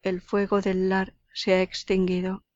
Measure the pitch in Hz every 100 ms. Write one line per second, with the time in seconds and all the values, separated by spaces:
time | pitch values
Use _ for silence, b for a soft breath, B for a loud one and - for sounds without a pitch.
0 | 196 180 - 208 196 202 196 185 185 190
1 | 190 _ _ - - 185 185 - - 190
2 | 185 180 185 190 _